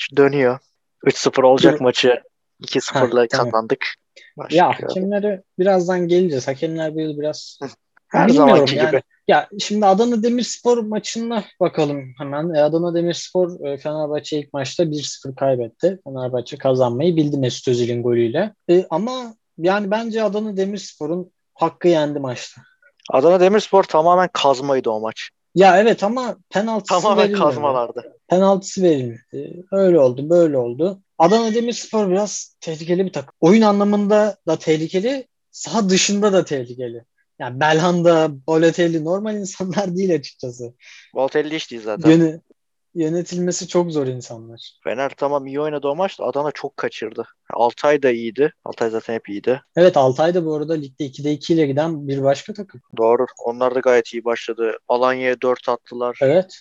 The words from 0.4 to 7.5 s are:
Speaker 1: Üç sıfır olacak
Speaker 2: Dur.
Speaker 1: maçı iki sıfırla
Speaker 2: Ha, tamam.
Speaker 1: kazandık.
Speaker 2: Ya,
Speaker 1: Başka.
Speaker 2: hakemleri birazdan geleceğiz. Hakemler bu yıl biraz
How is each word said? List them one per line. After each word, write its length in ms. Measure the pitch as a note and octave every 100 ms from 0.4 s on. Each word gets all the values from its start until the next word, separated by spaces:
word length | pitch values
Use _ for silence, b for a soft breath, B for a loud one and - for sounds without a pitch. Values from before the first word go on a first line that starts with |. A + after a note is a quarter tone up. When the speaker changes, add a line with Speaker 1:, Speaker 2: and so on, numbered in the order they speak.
| B2 C3 _ _ _ _ C#3
Speaker 1:
Üç 100 | -
sıfır 260 | C3+ C3+
olacak 320 | C3 C3+ E3 D3+
Speaker 2:
Dur. 20 |
Speaker 1:
maçı 380 | B2+ - B2+ A#2+ - _ _ _
iki 200 | C3 C3+
sıfırla 400 | - C3+ B2 A#2+
Speaker 2:
Ha, 40 | A#2+
tamam. 200 | - A#2+
Speaker 1:
kazandık. 340 | A2+ A2 - - - _ B B - -
Speaker 2:
Ya, 180 | D#3 D3+
Speaker 1:
Başka. 160 | - -
Speaker 2:
hakemleri 560 | F#3+ G3 G3+ G#3 F#3+ _ -
birazdan 500 | F#3 F#3 F3 F3+ F3
geleceğiz. 400 | F3+ F#3 C3 C3+
Hakemler 460 | C3+ D#3+ D#3+ D#3
bu 60 | D#3
yıl 180 | D#3 D3
biraz 400 | D3+ D3+ -